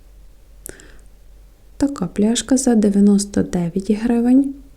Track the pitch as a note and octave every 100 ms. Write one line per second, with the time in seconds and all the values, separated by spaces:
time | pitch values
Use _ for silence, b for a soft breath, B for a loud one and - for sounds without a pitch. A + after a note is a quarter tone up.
0 | - - - - - - B B B B
1 | - - - - - _ _ - C#4 C#4
2 | F3 - G#3 A#3+ - C4 B3+ A3+ G#3 G3+
3 | G3+ G3+ G3+ - F#3+ F3+ E3+ F#3+ G3 G#3
4 | A#3 A#3 A#3 B3+ C#4 - -